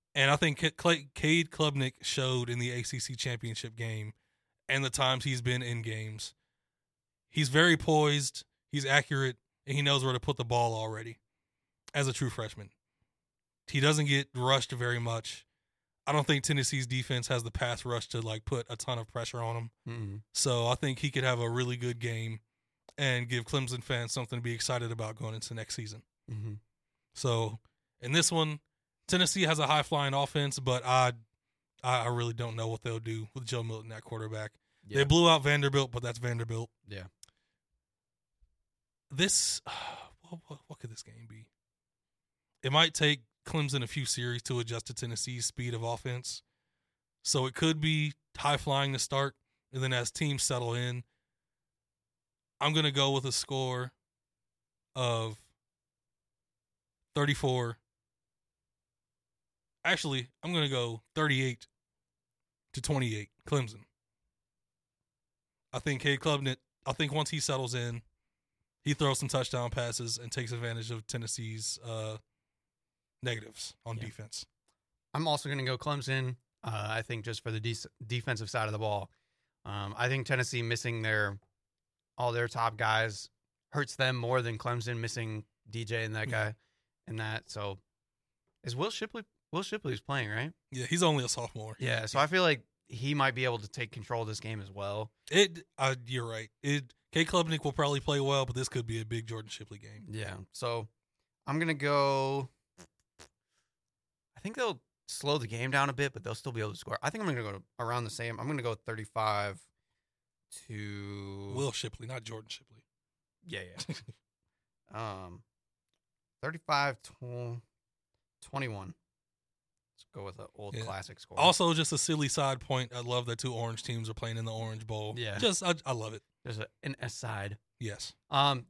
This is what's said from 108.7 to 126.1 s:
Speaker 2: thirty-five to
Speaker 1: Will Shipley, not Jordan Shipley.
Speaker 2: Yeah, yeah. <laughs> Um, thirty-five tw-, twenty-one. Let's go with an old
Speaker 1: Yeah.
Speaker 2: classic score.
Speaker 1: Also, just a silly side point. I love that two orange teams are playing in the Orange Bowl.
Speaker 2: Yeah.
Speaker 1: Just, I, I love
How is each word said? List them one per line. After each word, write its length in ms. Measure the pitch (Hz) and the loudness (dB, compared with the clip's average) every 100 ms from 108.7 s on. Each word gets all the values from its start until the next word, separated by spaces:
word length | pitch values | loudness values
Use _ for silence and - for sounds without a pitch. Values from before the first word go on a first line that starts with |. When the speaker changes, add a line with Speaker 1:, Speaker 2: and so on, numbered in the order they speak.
| 110 | -4
Speaker 2:
thirty-five 840 | - 110 104 113 107 104 101 95 - _ _ _ _ _ _ _ _ - - | -6 -8 -6 0 2 2 0 -4 -14 _ _ _ _ _ _ _ _ -20 -12
to 840 | 104 104 101 101 101 98 98 98 120 | -8 -8 -8 -8 -8 -10 -10 -6 -2
Speaker 1:
Will 160 | 139 | -2
Shipley, 360 | - 110 - 120 | -4 -8 -10 -12
not 160 | 131 | -10
Jordan 260 | 110 113 110 | -10 -14 -12
Shipley. 340 | - _ 110 _ _ _ _ _ _ 175 | -16 _ -20 _ _ _ _ _ _ -10
Speaker 2:
Yeah, 140 | 101 90 90 - | -10 -10 -12 -10
yeah. 80 | 151 | -10
<laughs> 40 | - - _ _ _ _ _ _ _ | -10 -20 _ _ _ _ _ _ _
Um, 520 | 107 110 95 90 90 _ _ _ _ _ _ _ _ _ _ | -10 -8 -8 -12 -16 _ _ _ _ _ _ _ _ _ _
thirty-five 560 | 143 160 - 143 143 131 | -8 -8 0 2 2 -2
tw-, 580 | - - 123 123 120 120 - _ _ _ _ _ _ _ - | -12 -14 -10 -8 -6 -8 -12 _ _ _ _ _ _ _ -10
twenty-one. 380 | 143 127 101 92 | -6 -6 -6 -10
Let's 1200 | - _ _ _ _ _ _ _ _ _ _ - - | -14 _ _ _ _ _ _ _ _ _ _ -20 -12
go 80 | |
with 160 | 98 95 | -12 -12
an 80 | 104 - | -16 -14
old 180 | 101 117 | -10 -8
Speaker 1:
Yeah. 80 | |
Speaker 2:
classic 360 | 110 95 - - | -8 -8 -10 -16
score. 200 | - 135 | -12 4
Speaker 1:
Also, 340 | 165 175 170 160 | 6 8 4 4
just 160 | 151 | 2
a 60 | 147 | 0
silly 300 | - 151 143 | 0 0 2
side 300 | - 139 131 | 2 0 0
point. 320 | - 131 120 123 | -2 -2 -2 -6
I 60 | |
love 240 | 120 123 120 | -2 -2 0
that 100 | 117 | -4
two 160 | 131 | -4
orange 300 | 120 117 113 | -2 -4 -4
teams 260 | - 117 113 | -4 -4 -4
are 40 | 110 | -6
playing 220 | 113 113 | -6 -4
in 80 | 113 | -4
the 80 | |
Orange 340 | 110 113 110 110 | -4 -6 -6 -6
Bowl. 260 | 107 107 110 | -4 -4 -4
Speaker 2:
Yeah. 200 | 110 98 | -4 2
Speaker 1:
Just, 240 | 226 180 | 2 2
I, 140 | 180 165 139 | 2 0 0
I 60 | |
love 220 | 120 110 | -2 -2